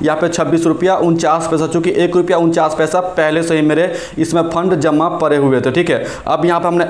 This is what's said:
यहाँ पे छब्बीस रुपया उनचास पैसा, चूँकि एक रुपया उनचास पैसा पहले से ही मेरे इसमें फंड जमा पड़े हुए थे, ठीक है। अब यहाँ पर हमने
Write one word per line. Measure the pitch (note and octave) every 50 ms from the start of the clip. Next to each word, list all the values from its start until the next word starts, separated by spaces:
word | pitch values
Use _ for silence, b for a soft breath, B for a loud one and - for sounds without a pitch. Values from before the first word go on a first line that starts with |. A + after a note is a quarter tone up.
यहाँ | - D#3 D#3
पे | D#3 E3+ E3+
छब्बीस | E3+ F3 D#3+ C#3 E3 D#3+ E3
रुपया | E3 D3+ - F3+ F#3 F#3+
उनचास | - E3 E3+ E3 E3 E3+ D3+ D#3+ E3 E3 D#3+
पैसा, | D#3+ D3 D#3+
चूँकि | D3+ - E3+ D#3+ F3+ -
एक | D#3 F3 E3+ F3
रुपया | F3+ F3 F3+ F3+
उनचास | E3+ E3+ E3 E3 E3+ D#3 D#3 D#3
पैसा | - D#3 D#3 F3+ F3+
पहले | F3+ F3+ - E3+ D#3 D#3 D3+ E3 E3
से | E3 D#3+
ही | D#3
मेरे | D3+ D3+ D3+ D#3+ F3+ F#3 B B B B B
इसमें | - D#3+ E3 E3+ E3+ E3 E3
फंड | E3 E3 F3 F#3+ F#3
जमा | D3 C#3+ D#3+ D3 D3+ E3 F3 E3+
पड़े | - D#3 D3 D3
हुए | C#3+ C#3 C3+ C3 A#2+
थे, | - C3
ठीक | B2 F3 E3+ E3
है। | C3+ - B B B B B
अब | - D#3 D#3 E3
यहाँ | F3 E3+ E3+
पर | F3
हमने | F3 F3 F3 E3 E3